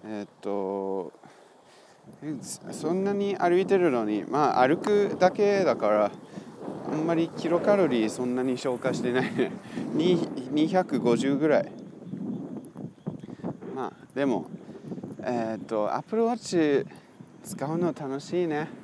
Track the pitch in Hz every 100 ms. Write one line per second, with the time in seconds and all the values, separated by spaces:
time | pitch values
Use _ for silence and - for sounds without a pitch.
0 | 107 107 101 - 107 101 95 98 98 95
1 | 85 - - - - - _ - - -
2 | - - 147 135 - - - - 156 180
3 | 196 202 202 196 175 175 190 196 175 123
4 | 107 107 - 139 139 - 127 160 - 208
5 | 202 151 185 190 202 202 165 117 107 107
6 | 101 - - - - - - - - 151
7 | 160 165 165 - 165 170 214 202 165 123
8 | 110 110 123 123 131 123 139 123 131 120
9 | 123 123 127 - 123 - - - 104 123
10 | 175 175 160 - 127 147 156 185 180 135
11 | 117 117 131 135 156 123 - - - -
12 | - - - - - - - - - -
13 | - - - - - - - 135 113 -
14 | - 127 139 104 78 - - - - -
15 | - - - 123 113 110 - 110 104 131
16 | - 220 226 240 - 180 151 139 104 -
17 | - - - - - - 135 165 175 -
18 | 143 135 147 175 175 147 160 -